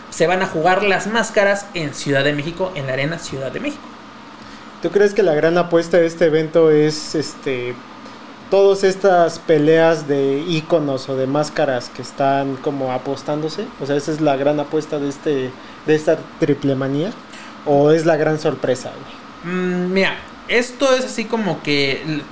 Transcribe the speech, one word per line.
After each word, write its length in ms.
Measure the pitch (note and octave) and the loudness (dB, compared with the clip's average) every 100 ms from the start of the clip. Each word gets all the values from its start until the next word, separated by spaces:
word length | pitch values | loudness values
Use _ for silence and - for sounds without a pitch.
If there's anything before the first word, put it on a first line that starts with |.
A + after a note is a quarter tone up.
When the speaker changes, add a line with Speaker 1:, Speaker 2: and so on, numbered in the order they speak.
| - | -10
Speaker 1:
se 160 | - E3 | 0 0
van 140 | F3+ | 2
a 40 | - | -2
jugar 380 | D#3+ E3 F#3 | 0 2 2
las 240 | G#3 F3+ G3 | 2 0 0
máscaras 580 | A3+ - G#3+ G3 G3+ - | -2 0 2 2 0 -4
en 200 | F3 D3 | -8 -6
Ciudad 280 | - D3 C#3 | -6 -2 0
de 100 | C#3+ | 2
México, 380 | D3 D3+ E3+ F#3 D3+ | -2 -4 -4 -6 -6
en 100 | C3+ | -6
la 60 | |
Arena 260 | C3 C#3+ E3 | -4 -4 -6
Ciudad 320 | - C3+ C3 | -8 -8 -8
de 80 | - | -6
México. 220 | C#4+ - - - - - - - - - - - | -8 -10 -14 -20 -20 -20 -20 -20 -20 -20 -20 -8
Speaker 2:
¿Tú 80 | E3+ | -2
crees 240 | G3+ G3+ | 2 2
que 80 | G3+ | 2
la 100 | F#3 | 2
gran 240 | D3+ D#3+ F3 | 4 2 2
apuesta 380 | E3+ E3+ E3+ F3+ | 2 2 4 4
de 100 | E3 | 2
este 200 | E3 E3 | 2 2
evento 440 | D#3 D#3 E3 D#3+ | 2 2 4 6
es, 440 | D3+ D3+ D3+ - D#3+ | 6 4 0 -4 -4
este, 580 | C3 - C#3+ B2 B2 B2 - - - - - - - | -4 -6 -6 -4 -6 -8 -14 -18 -18 -18 -20 -20 0
todas 340 | G3 G3 F#3+ | 4 6 4
estas 560 | G3 F#3+ G3 F3+ E3 E3 | 2 2 4 6 4 0
peleas 680 | - D#3 D3 D#3+ E3 D#3+ C#3+ | 2 4 6 6 6 2 0
de 380 | C#3+ C#3 C#3 E3+ | 0 2 0 -2
íconos 640 | D#3+ D3+ E3+ D3 C3 - | -2 0 0 0 -4 -4
o 80 | C3 | -2
de 100 | C3 | 0
máscaras 640 | D3+ D3 - C#3+ B2 - | 0 -2 0 0 -2 -6
que 80 | - | -12
están 520 | A#2+ - C#3 C#3 C#3 C3 | -10 -2 0 2 -2 -4
como 360 | D#3 C#3+ C3 | -4 -4 -2
apostándose? 760 | B2+ C#3 C3+ - D3 D#3 F3+ A3 - | -4 -4 -6 -4 -4 -4 -6 -10 -8
O 60 | C#3 | -4
sea, 100 | C#3+ | -2
¿esa 160 | C#3+ | -2
es 80 | D#3 | 0
la 160 | D3+ C3+ | 0 2
gran 240 | C#3+ D3 | 2 0
apuesta 380 | D3 D#3 D3+ D3 | -2 -4 -4 -4
de 80 | C#3+ | -4
este, 420 | C#3 D#3 C#3 B2+ - - - - | -4 -2 -2 -4 -8 -18 -6 0
de 80 | |
esta 240 | D#3 D#3+ D#3+ - - | 2 2 0 -2 -2
Triplemanía? 720 | D#3 C#3 C#3 C3 C3+ C#3+ F#3 - - - - - D3+ | 0 0 0 -2 -2 -2 -4 -8 -16 -18 -18 -8 0
¿O 260 | C#3+ D3 | 4 6
es 120 | E3 | 4
la 120 | D#3+ D#3 | 4 2
gran 220 | D3+ D#3 | 2 0
sorpresa, 520 | D#3+ B2+ C3+ B2 - | -2 -2 -2 -2 -6
güey? 640 | - - - - - E3+ | -14 -16 -18 -18 -14 -6
Speaker 1:
Mm, 360 | F3+ F3+ F3+ F3+ | -4 -2 -2 -2
mira, 220 | F#3+ F3+ - - - - | 0 0 -2 -10 -14 -2
esto 460 | A3 A#3+ - C#4 | -2 -2 0 2
es 120 | B3+ B3+ | 2 0
así 180 | - | -6
como 380 | A3 A3+ G3 D3+ | -4 -4 -2 -4
que, 400 | D3 C#3+ C#3 C3 D#3 | -2 0 0 -2 -4
l-, 160 | D3+ - | -8 -8